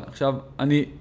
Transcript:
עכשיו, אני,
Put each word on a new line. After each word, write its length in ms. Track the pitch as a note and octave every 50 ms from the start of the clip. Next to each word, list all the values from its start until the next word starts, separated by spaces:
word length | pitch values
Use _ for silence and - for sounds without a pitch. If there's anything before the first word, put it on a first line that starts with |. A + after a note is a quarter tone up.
| -
עכשיו, 260 | - - - C#3+ C#3 C3 C3+ - - - -
אני, 260 | C3 C#3+ D3 D3 C#3+ - - -